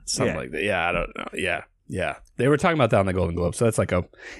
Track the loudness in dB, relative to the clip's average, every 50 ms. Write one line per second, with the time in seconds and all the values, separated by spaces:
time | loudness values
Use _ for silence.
0 | -8 -6 -2 0 0 0 0 -2 -6 -6 -4 -2 -2 0 0 0 0 0 0 0
1 | -2 -4 -6 -10 -10 -8 -6 -4 -2 -2 -2 -4 -6 -10 _ _ _ -8 -6 -4
2 | -4 -4 -4 -8 -12 -14 _ 0 2 2 2 4 2 2 2 4 2 4 4 4
3 | 4 4 2 0 0 0 0 0 -2 -2 0 2 2 2 2 2 0 0 0 -2
4 | -2 -4 _ -20 -20 -20 -10 -4